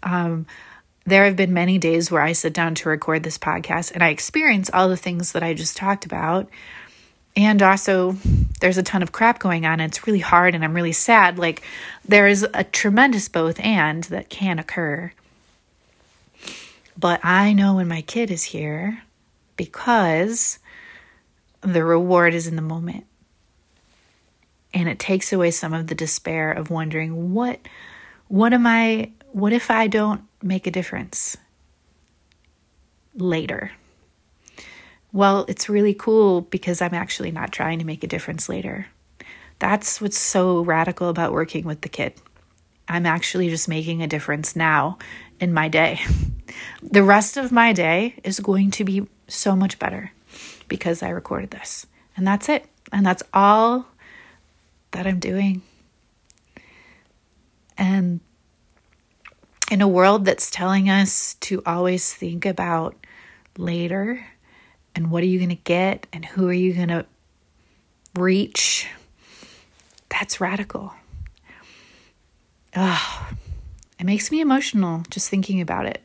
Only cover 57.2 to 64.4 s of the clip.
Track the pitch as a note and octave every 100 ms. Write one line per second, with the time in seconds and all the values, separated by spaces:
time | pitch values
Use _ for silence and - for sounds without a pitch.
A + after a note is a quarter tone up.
57.2 | _ _ _ _ _ - F#3+ F#3+ F3+ F3
58.2 | _ _ _ _ _ _ _ _ _ _
59.2 | - _ _ - - G3+ G3+ F3+ F#3 G#3+
60.2 | F#3+ - - - F3+ G3 G3 G3 F#3+ -
61.2 | - - - G3 - E3+ F3+ F3+ - -
62.2 | F3 E3+ G3 F3+ F3 E3 D#3+ - - -
63.2 | - - _ - F3 E3+ E3+ F#3+ G#3 B3
64.2 | - _